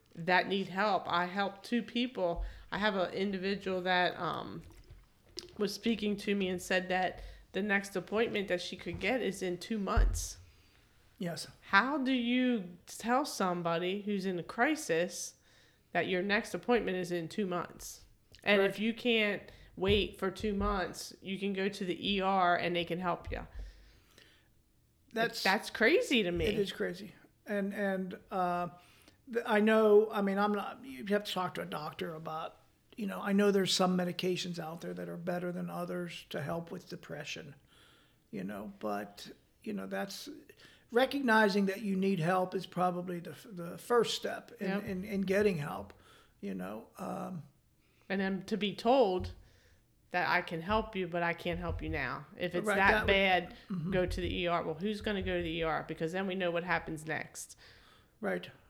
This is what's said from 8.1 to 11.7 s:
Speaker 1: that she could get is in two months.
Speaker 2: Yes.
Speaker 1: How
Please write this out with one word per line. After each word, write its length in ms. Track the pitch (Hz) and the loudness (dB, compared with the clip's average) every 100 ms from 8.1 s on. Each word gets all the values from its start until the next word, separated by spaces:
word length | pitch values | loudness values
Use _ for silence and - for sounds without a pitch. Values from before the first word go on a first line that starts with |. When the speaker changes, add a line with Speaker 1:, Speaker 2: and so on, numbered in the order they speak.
| 208 233 208 196 | 0 0 0 0
Speaker 1:
that 140 | 180 | -2
she 160 | - 185 | -2 -10
could 220 | 190 175 | -8 -4
get 200 | 190 254 | 0 0
is 220 | 196 196 | 0 -2
in 140 | 185 180 | -4 -4
two 200 | - 220 | -4 -4
months. 600 | 185 220 - - - - - - - _ _ _ _ - | 0 4 4 4 -6 -10 -20 -20 -20 _ _ _ _ -8
Speaker 2:
Yes. 300 | 175 156 - - | -6 -6 -10 -16
Speaker 1:
How 280 | - | 2